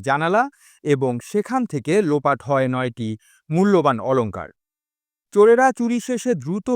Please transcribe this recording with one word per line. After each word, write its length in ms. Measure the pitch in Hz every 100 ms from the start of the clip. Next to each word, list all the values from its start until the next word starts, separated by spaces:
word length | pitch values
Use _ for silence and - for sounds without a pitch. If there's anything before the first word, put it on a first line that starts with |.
জানালা 400 | 104 143 165 208 277 - _ _
এবং 280 | 151 139 131 120
সেখান 380 | - 208 202 262 233
থেকে 260 | 143 127 196
লোপাট 360 | 175 147 143 135
হয় 260 | 135 139 131
নয়টি 420 | 127 127 117 110 110 _ _ -
মূল্যবান 480 | 160 202 185 143 117
অলংকার। 480 | 110 131 110 92 78 _ _ _ _ _ _ _ _
চোরেরা 320 | 202 214 233 262
চুরি 260 | - 233 240
শেষে 320 | - 240 254
দ্রুত 340 | 185 131 202 254